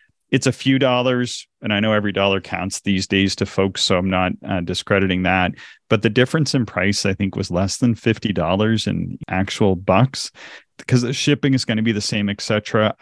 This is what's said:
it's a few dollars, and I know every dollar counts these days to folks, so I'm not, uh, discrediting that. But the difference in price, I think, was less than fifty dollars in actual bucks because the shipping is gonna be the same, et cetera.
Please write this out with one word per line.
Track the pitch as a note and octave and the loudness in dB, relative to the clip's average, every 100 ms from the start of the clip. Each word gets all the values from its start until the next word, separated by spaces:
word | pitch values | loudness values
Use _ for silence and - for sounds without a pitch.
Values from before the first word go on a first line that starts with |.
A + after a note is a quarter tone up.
| _ _ _ | _ _ _
it's | B2+ - | 0 0
a | |
few | B2 - C3+ | 0 0 2
dollars, | C3 B2 B2+ B2 A#2+ - - _ | 2 2 2 0 -2 -6 -14 _
and | A2 G#2 | -2 0
I | |
know | A2 | 2
every | G#2+ G#2 | 2 0
dollar | F#2+ G2 G2 | 0 0 0
counts | - F2+ F#2 - | -4 -6 -6 -6
these | - F#2+ F#2 | -2 -2 2
days | G2 G2 - | 2 2 0
to | G2 | -4
folks, | - G2 - | 0 -2 -2
so | - F#2 | 0 0
I'm | F#2+ | 0
not, | F#2 F#2 - - | 0 0 -4 -6
uh, | G2 | -4
discrediting | F2 F2+ - G2+ F#2+ F#2 F2+ | -4 -6 0 0 2 0 2
that. | F#2 F2+ - - - _ | 2 2 -2 -14 -20 _
But | A2+ | 0
the | A2+ | 2
difference | G#2+ B2+ D#3+ D3+ C#3 | 2 2 2 0 0
in | A2+ | -2
price, | - F#2+ G2+ G2 | -2 -2 -2 -2
I | |
think, | F#2+ G2 G2 | -2 -2 -2
was | G2 | -4
less | F2 G2 - | -2 -2 0
than | B2 A2+ | 0 0
fifty | - A#2+ A2+ | 0 0 -2
dollars | F#2 D#2+ F#2+ G#2+ A2+ G#2 | -2 0 0 2 0 -2
in | F2+ F2 E2+ - | -4 -6 -10 -6
actual | F#2 F#2+ - G#2 F#2 | -2 -2 0 2 2
bucks | F#2+ F#2 C3 - - - - - _ - | 2 4 4 0 -12 -14 -20 -20 _ -18
because | - B2+ | 0 0
the | A#2+ | 2
shipping | - - C#3+ D3 | -2 0 2 2
is | C3+ - | 2 0
gonna | A2 | 0
be | A2 | 0
the | G#2 | 0
same, | - A2 G2+ | -2 -2 -2
et | G2+ | -4
cetera. | - G#2+ - A2+ G#2+ - | -2 -2 0 2 2 0